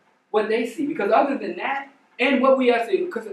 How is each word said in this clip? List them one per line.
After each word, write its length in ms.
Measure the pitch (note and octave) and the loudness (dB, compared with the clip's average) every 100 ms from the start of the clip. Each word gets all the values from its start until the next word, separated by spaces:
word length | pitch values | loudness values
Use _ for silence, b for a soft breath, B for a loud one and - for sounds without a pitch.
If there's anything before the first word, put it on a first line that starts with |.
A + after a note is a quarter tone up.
| _ _ _ | _ _ _
what 180 | G#3+ G#3 | -2 0
they 180 | A3+ A#3 | -2 -2
see. 200 | - - | -4 -4
Because 240 | - G3+ | -2 2
other 240 | A3 C#4 A3 | 2 2 -2
than 200 | F3 - | -6 -6
that, 320 | - C4+ - _ _ - | -6 -6 -10 _ _ -2
and 220 | C4+ B3 | 0 2
what 160 | C4+ C4 | 4 4
we 120 | B3 | 4
have 200 | A#3 A3 | 2 2
to, 180 | F3+ - | -2 -2
'cause 160 | A3+ G#3+ | -8 -8